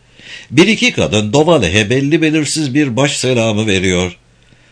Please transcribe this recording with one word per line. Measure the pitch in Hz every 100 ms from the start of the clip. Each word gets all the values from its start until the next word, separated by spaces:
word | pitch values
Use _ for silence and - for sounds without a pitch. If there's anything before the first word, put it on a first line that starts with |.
| _ _ - - -
Bir | 123 196
iki | 214 240
kadın | - 78 104 107
Dovale'he | 139 156 160 87 107 104
belli | 127 139 165
belirsiz | 156 156 147 160 147
bir | 131 143 113
baş | 143 -
selamı | 127 123 113 104 110
veriyor. | 95 92 90 90 - _ _ _ _ _